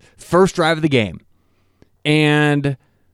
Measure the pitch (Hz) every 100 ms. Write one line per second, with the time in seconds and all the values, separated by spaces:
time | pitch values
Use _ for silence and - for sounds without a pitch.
0 | _ - - 175 190 - 160 160 156 131
1 | 101 82 _ _ _ _ _ _ _ _
2 | 151 151 151 147 147 143 143 135 _ _
3 | _